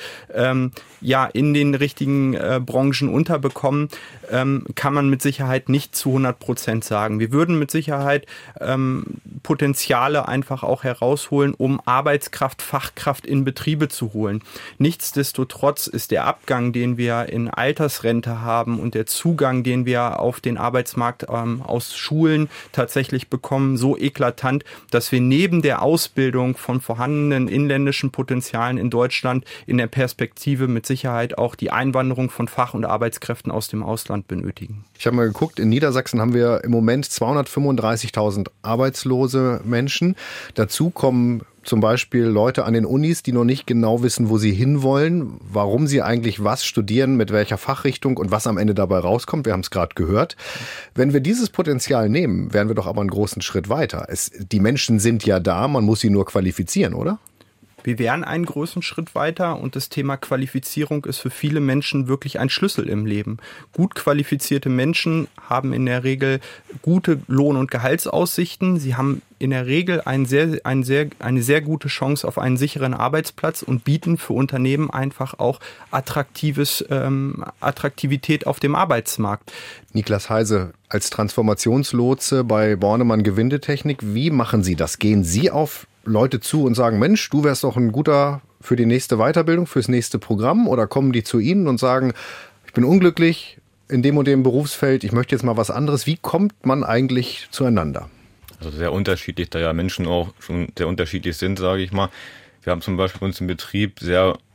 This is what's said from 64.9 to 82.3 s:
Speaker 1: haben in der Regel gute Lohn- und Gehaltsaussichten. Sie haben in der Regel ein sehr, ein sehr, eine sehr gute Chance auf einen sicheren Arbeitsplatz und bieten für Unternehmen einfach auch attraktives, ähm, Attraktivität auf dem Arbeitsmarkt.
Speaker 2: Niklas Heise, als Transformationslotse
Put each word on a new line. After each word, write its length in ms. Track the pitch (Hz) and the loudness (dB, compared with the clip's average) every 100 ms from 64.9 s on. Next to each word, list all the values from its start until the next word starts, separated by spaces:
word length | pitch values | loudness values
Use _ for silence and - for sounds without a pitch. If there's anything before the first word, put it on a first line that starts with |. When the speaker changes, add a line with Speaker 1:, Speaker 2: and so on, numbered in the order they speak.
| 170 165 160 - - - | 0 0 -2 -4 -10 -4
Speaker 1:
haben 240 | 123 131 | -2 0
in 140 | 120 127 | 0 0
der 160 | 127 | 0
Regel 380 | 131 135 135 135 - - - - | 0 0 0 0 -4 -18 -18 -6
gute 380 | 160 180 175 143 - | 0 2 2 0 2
Lohn- 300 | 135 147 135 | 2 4 2
und 140 | 131 | 0
Gehaltsaussichten. 1080 | 120 127 165 - - 175 - 175 - 185 175 | 0 0 0 0 0 0 0 -4 0 0 2
Sie 160 | 131 | 0
haben 300 | 123 135 135 - _ | 0 0 -2 -8 _
in 100 | 131 | -2
der 160 | 131 123 | -2 0
Regel 380 | 151 180 170 - | 0 0 -2 0
ein 220 | 135 127 | 0 2
sehr, 320 | 139 165 156 | 2 2 0
ein 200 | - 135 | -2 -2
sehr, 240 | 127 139 147 - | 2 0 0 -4
eine 240 | 120 127 | -2 0
sehr 200 | 120 156 | 4 2
gute 260 | 147 156 139 | 2 -4 -4
Chance 400 | - 135 147 - | -4 -2 -2 -2
auf 100 | - | -2
einen 180 | 131 127 | 0 0
sicheren 380 | 143 143 131 | 0 -2 -2
Arbeitsplatz 720 | 127 127 156 160 - 160 - | 0 0 0 -2 -4 -4 -4
und 200 | - 127 | -4 -2
bieten 360 | - 156 170 170 | 0 0 0 -2
für 140 | - | 0
Unternehmen 580 | 117 135 131 131 143 151 | -2 0 0 0 0 0
einfach 480 | 131 135 - 135 - | -2 -4 -4 -8 -2
auch 200 | 120 135 - - - | -2 -2 -10 -20 -6
attraktives, 960 | 135 - 147 135 - 151 143 143 - - | -6 -2 -4 -6 -4 -2 0 -2 -2 -2
ähm, 520 | 139 131 135 139 - - - | -2 0 0 -2 -6 -12 -4
Attraktivität 840 | - - 143 - 139 139 - 151 - | -4 -2 -6 -2 -2 0 0 0 0
auf 140 | 143 | 0
dem 160 | 139 160 | 0 2
Arbeitsmarkt. 760 | 180 120 - - 104 104 - - - - - | 2 0 0 -2 -2 -2 -8 -18 -18 -20 -4
Speaker 2:
Niklas 380 | 110 104 101 - | -4 0 -2 2
Heise, 440 | 110 107 104 90 - _ | 0 2 2 0 -8 _
als 220 | 104 - | -4 -2
Transformationslotse 1300 | - 107 - 110 104 117 127 139 120 123 135 - | -2 0 2 2 2 2 2 2 2 2 2 2